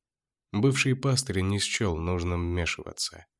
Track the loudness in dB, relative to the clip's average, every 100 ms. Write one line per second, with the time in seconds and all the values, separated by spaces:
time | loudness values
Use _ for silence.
0 | _ _ _ _ _ 2 2 4 2 2
1 | 2 0 0 0 2 0 0 0 0 0
2 | 0 0 0 0 0 0 -2 -4 -8 -8
3 | -8 -8 -20 _